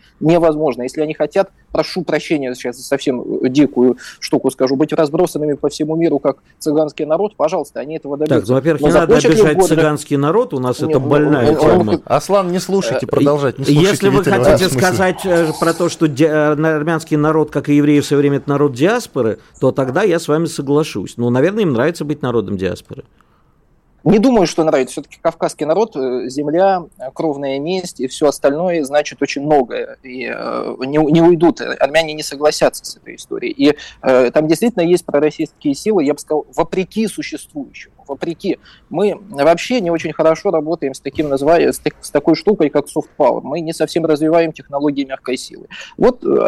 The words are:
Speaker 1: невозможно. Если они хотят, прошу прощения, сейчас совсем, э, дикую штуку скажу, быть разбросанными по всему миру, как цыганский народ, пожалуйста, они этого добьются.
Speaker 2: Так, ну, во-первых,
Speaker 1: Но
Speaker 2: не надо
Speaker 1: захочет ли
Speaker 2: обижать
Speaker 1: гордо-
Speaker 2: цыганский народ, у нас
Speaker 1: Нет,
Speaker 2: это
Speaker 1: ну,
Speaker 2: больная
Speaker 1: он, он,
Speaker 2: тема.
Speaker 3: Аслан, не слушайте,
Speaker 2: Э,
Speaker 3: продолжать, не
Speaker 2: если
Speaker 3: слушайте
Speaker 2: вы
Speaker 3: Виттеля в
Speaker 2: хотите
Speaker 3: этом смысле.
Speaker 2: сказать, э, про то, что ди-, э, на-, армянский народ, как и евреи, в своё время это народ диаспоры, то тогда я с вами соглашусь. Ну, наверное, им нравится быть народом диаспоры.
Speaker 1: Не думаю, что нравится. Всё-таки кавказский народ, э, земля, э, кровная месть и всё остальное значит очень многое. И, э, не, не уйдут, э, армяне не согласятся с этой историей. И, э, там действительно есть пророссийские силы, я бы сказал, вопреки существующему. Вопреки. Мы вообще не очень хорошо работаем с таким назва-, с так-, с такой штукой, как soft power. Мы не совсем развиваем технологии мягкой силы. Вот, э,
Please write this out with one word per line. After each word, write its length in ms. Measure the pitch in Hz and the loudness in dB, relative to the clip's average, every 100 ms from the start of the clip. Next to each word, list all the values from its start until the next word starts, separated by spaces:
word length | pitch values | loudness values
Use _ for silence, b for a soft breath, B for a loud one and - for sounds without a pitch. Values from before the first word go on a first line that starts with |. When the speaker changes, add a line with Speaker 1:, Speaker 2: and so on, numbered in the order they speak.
| b - | b -2
Speaker 1:
невозможно. 600 | 147 170 165 151 156 120 | 2 4 4 2 -2 -2
Если 180 | 127 - | -6 -4
они 120 | 151 | -6
хотят, 380 | 156 151 196 190 _ _ | -4 -2 -2 -2 _ _
прошу 320 | - 156 190 | -4 -4 -6
прощения, 500 | 160 151 - 156 131 123 | -4 -4 -2 -4 -4 -8
сейчас 220 | 127 123 - | -8 -10 -6
совсем, 360 | 135 151 123 | -4 -2 -4
э, 280 | - - 131 | -4 -2 0
дикую 480 | 131 143 - 123 123 B B | 2 2 4 2 2 B B
штуку 300 | - 143 135 | -4 -2 -2
скажу, 240 | - 131 135 | -2 0 0
быть 160 | 151 | 0
разбросанными 600 | 156 151 160 180 151 151 | 0 0 0 -2 -2 -4
по 160 | 139 147 | -2 -4
всему 260 | - 151 160 | -4 -4 0
миру, 240 | 165 143 | 0 0
как 180 | 143 135 b _ | -2 -4 b _
цыганский 480 | 156 151 151 - 151 | -2 0 -2 -4 -4
народ, 300 | 160 208 - | -2 -2 -2
пожалуйста, 440 | 151 175 143 - | -2 -2 -6 -10
они 160 | 135 156 | -10 -10
этого 200 | 139 143 | -8 -4
добьются. 220 | 151 127 | 0 0
Speaker 2:
Так, 80 | 101 | 0
ну, 60 | 131 | 0
во-первых, 260 | 147 147 | 0 0
Speaker 1:
Но 60 | 147 | 2
Speaker 2:
не 60 | |
надо 140 | 170 165 | 2 4
Speaker 1:
захочет 160 | 240 240 | 4 4
ли 120 | 220 | 4
Speaker 2:
обижать 160 | 196 151 | 4 4
Speaker 1:
гордо- 180 | 185 160 | 2 2
Speaker 2:
цыганский 420 | 156 147 - 143 | 2 0 -2 0
народ, 360 | 143 202 247 | 2 0 0
у 60 | 135 | -2
нас 220 | 127 123 | -4 -2
Speaker 1:
Нет, 80 | 143 | -2
Speaker 2:
это 100 | 147 | 0
Speaker 1:
ну, 80 | 135 | 2
Speaker 2:
больная 440 | 147 147 151 117 | 2 2 2 2
Speaker 1:
он, 60 | - | 2
он, 280 | 156 - - | 4 4 2
Speaker 2:
тема. 160 | 170 - | -2 0
Speaker 3:
Аслан, 460 | 143 - 196 180 | -2 2 0 0
не 80 | 180 | -2
слушайте, 460 | 180 190 - - - | -2 -2 0 -4 -2
Speaker 2:
Э, 40 | |
Speaker 3:
продолжать, 500 | - 143 147 139 - | 2 2 2 0 0
не 60 | 135 | 2
Speaker 2:
если 100 | 147 | 4
Speaker 3:
слушайте 300 | 190 202 202 | 4 2 2
Speaker 2:
вы 80 | 202 | 2
Speaker 3:
Виттеля 200 | 175 120 | 2 2
в 40 | |
Speaker 2:
хотите 220 | 127 143 185 | 4 4 2
Speaker 3:
этом 40 | |
смысле. 160 | 131 185 | 2 2
Speaker 2:
сказать, 380 | 180 185 185 190 | 2 0 0 0
э, 220 | 170 160 151 | 2 0 0
про 140 | 165 | -2
то, 140 | 165 170 | 0 -2
что 180 | - 160 | 0 0
ди-, 180 | 131 156 | 2 2
э, 300 | 151 151 147 | 2 2 2
на-, 200 | 160 156 | 0 0
армянский 420 | 151 165 165 151 | -2 -4 -2 0
народ, 340 | 151 156 151 | 2 2 0
как 180 | 143 139 | -2 2
и 60 | 147 | 2
евреи, 240 | 147 147 | 4 2
в 60 | 131 | 2
своё 140 | 143 | 2
время 160 | 143 139 | 2 0
это 120 | - | 0
народ 240 | 143 147 | 0 0
диаспоры, 640 | 120 170 240 - 139 113 98 b - | 2 0 0 -2 -2 -2 -4 b -2
то 120 | 131 | 0
тогда 280 | 127 131 147 | 0 0 0
я 140 | 208 165 | 0 0
с 100 | 165 | 0
вами 180 | 151 165 | -2 -2
соглашусь. 720 | - 139 143 156 - 92 - | -4 0 0 0 -6 -8 -4
Ну, 120 | 120 | 0
наверное, 340 | 123 160 208 | 2 2 2
им 100 | 185 | 0
нравится 300 | 117 147 170 147 | 0 0 -2 -6
быть 160 | 147 | -6
народом 360 | 127 120 98 98 | -2 -2 -2 -4
диаспоры. 460 | 92 - - - - _ _ _ _ _ _ _ _ _ 156 | -4 -6 -12 -18 -20 _ _ _ _ _ _ _ _ _ 2
Speaker 1:
Не 120 | 208 | 4
думаю, 300 | 247 226 170 | 4 4 2
что 160 | - | 0
нравится. 300 | 156 147 127 | 0 0 -2
Всё-таки 240 | - - - | -8 -14 -6
кавказский 440 | - - 165 - 151 | -6 -4 -6 -4 -2
народ, 300 | 170 220 151 | -2 -2 -4
э, 320 | 131 123 113 | -4 -4 -6
земля, 540 | 131 147 165 196 185 151 - | -6 -2 2 2 0 -4 -14
э, 140 | 131 | -12
кровная 460 | - 165 143 139 139 | -6 -4 -4 -6 -6
месть 400 | 151 190 180 - | -4 -6 -8 -8
и 80 | 131 | -8
всё 200 | - 151 | -2 -2
остальное 560 | - 143 147 185 170 135 | 0 0 0 -2 -2 -2
значит 360 | 147 147 131 | -2 -2 -4
очень 200 | 139 143 | -6 -4
многое. 540 | 143 147 117 113 117 - | 2 2 2 -6 -10 -14
И, 200 | 131 127 120 | -16 -12 -10
э, 500 | 117 117 120 - 117 131 | -8 -8 -6 -8 -8 -2
не, 120 | 151 156 | 0 2
не 100 | 165 | 4
уйдут, 380 | 170 170 165 - | 6 6 4 2
э, 140 | - | -4
армяне 400 | - 135 156 156 | -2 0 2 -2
не 100 | 151 | -4
согласятся 640 | 147 143 147 - 143 - - | -10 0 0 2 0 -2 -10
с 100 | - | -18
этой 220 | - 120 | -20 -20
историей. 340 | - - 123 | -12 -8 -6
И, 240 | - 143 147 B B | 0 2 2 B B
э, 300 | - 127 123 | 2 4 4
там 160 | 151 156 | 2 2
действительно 360 | 165 233 190 | 2 0 0
есть 220 | 170 180 - | 2 0 0
пророссийские 680 | 143 151 - 156 _ 147 139 | 0 0 0 -8 _ -4 -2
силы, 300 | 214 202 143 | 0 0 0
я 80 | |
бы 60 | 143 | -2
сказал, 260 | - 151 - - | -4 -4 -4 -4
вопреки 520 | 165 185 180 214 220 | -2 -4 -4 -4 -4
существующему. 840 | - - 311 - 294 262 - - _ - | -6 -10 -12 -12 -14 -14 -16 -20 _ -14
Вопреки. 500 | 139 170 165 202 - b b - | -10 -8 -6 -6 -6 b b -10
Мы 300 | 147 202 202 - | -2 -2 -2 -8
вообще 520 | 139 147 170 - 247 | 0 2 2 0 -2
не 100 | 170 | 0
очень 220 | 165 160 | -2 -4
хорошо 360 | 151 156 160 202 | 0 2 2 0
работаем 460 | 160 151 170 135 131 | -2 -2 -4 -6 -8
с 40 | |
таким 300 | 139 - 151 | -8 -4 -2
назва-, 300 | 139 143 170 | 0 2 4
с 180 | 135 131 | 2 -2
так-, 160 | 151 - | -6 -8
с 80 | - | -4
такой 240 | 147 - | -2 0
штукой, 360 | 156 - 202 151 | 0 0 0 0
как 160 | 151 - | 0 -2
soft 240 | 156 - - | -6 -6 0
power. 220 | 151 117 | 0 0
Мы 160 | 117 156 | -4 -6
не 120 | 160 | -6
совсем 320 | 165 156 170 165 | -4 -2 0 0
развиваем 460 | 151 156 170 165 | 2 2 2 2
технологии 520 | - - 143 151 139 135 | -4 -8 -4 -2 -2 -4
мягкой 320 | 131 - 131 | -8 -6 -6
силы. 300 | - - - B B - | -8 -18 -20 B B 0
Вот, 260 | 233 247 | 0 2
э, 40 | - - | 0 2